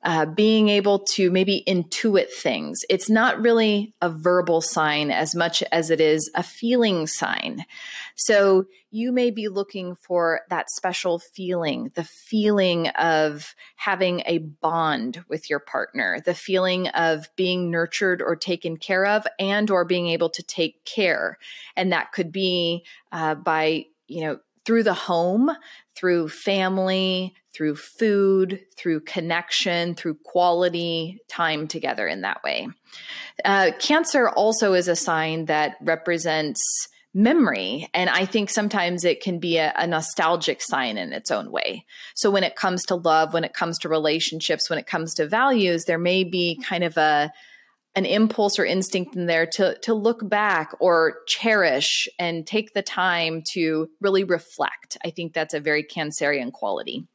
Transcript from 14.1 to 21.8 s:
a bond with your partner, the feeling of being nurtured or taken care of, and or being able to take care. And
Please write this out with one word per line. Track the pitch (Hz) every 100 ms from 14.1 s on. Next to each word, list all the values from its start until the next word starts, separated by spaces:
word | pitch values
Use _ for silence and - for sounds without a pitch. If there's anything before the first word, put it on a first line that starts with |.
| 175 -
a | 165
bond | 156 147 160 165 160 135 117 123 -
with | 156 -
your | 143
partner, | - 131 101 - 101 90
the | 175
feeling | 170 - 185 185 185 185
of | - 165 156 156
being | - 185 180 175
nurtured | 170 170 - 196 180
or | - 165
taken | - 175 170 160
care | - 185 196
of, | 214 214 -
and | 196 208 208
or | 190 170
being | 180 175
able | 165 165
to | -
take | - - 160 _
care. | - - 185 - - - - - -
And | -